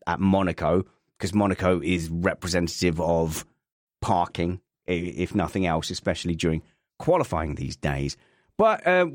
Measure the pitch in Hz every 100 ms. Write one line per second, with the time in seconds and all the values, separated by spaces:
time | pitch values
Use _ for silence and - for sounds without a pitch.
0 | - 85 98 95 92 82 80 87 92 _
1 | _ - 95 104 101 92 95 90 76 90
2 | 80 82 90 78 87 87 85 - 90 80
3 | 82 85 82 78 - _ _ _ _ -
4 | - 92 101 - 87 90 _ _ - 87
5 | 87 78 90 104 82 101 90 80 - -
6 | - 82 87 82 85 80 - _ _ -
7 | - 175 131 80 78 - 67 78 78 69
8 | 69 - _ _ _ - 220 220 - 180
9 | 175